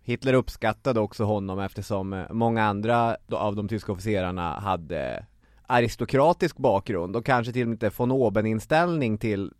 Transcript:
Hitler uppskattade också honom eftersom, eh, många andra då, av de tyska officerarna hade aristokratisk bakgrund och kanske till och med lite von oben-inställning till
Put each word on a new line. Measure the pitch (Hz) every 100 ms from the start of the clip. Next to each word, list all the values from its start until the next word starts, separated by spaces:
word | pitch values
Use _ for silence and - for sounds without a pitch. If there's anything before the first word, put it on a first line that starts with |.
Hitler | - 120 135
uppskattade | 127 - - 113 107 139 113
också | 104 -
honom | 104 107 98 95
eftersom, | 95 - 95 98 95
eh, | 95 85
många | 110 117 113
andra | 107 101 113 120 117 110 -
då, | 92
av | 104 101
de | 104
tyska | 107 -
officerarna | 90 107 101 90 90 85 -
hade | 101 90 78 80 64 58 - _ _ _ -
aristokratisk | 123 117 - 117 135 151 175 175 -
bakgrund | 131 98 - 92 90 110
och | 117
kanske | 123 117
till | 123
och | 117
med | 113
lite | 104 -
von | 123
oben-inställning | 135 113 104 110 110 - 156 175 165 120 104
till | 117 101 98 -